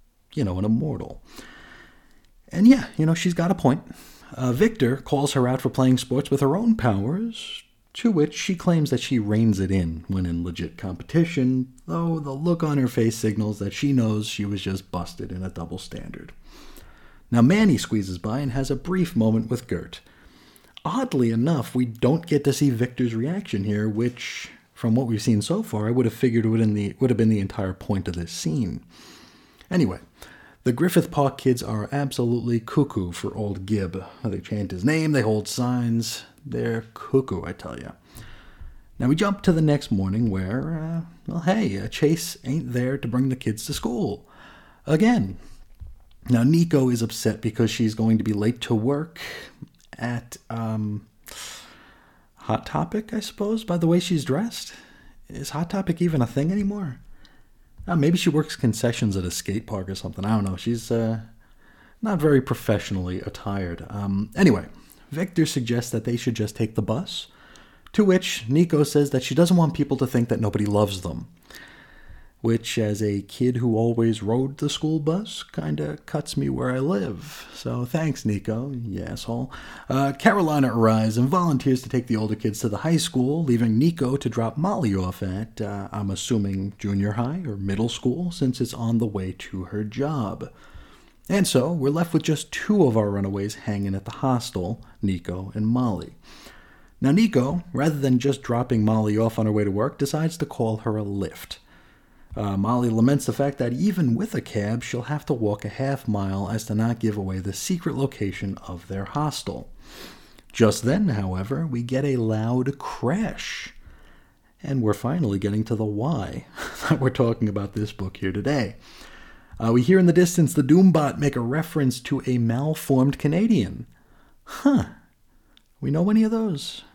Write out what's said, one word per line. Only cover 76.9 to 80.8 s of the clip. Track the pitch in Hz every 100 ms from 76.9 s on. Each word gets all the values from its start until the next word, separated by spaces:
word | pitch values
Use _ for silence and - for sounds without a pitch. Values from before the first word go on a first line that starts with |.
| 196 160 92 - - -
So | - 123 120
thanks, | 123 156 160 131
Nico, | 110 101 - 110 139
you | 127 113 95
asshole. | - - - 117 131 - - - -
Uh, | 131 139
Carolina | - - 196 160 147 131
arrives | 117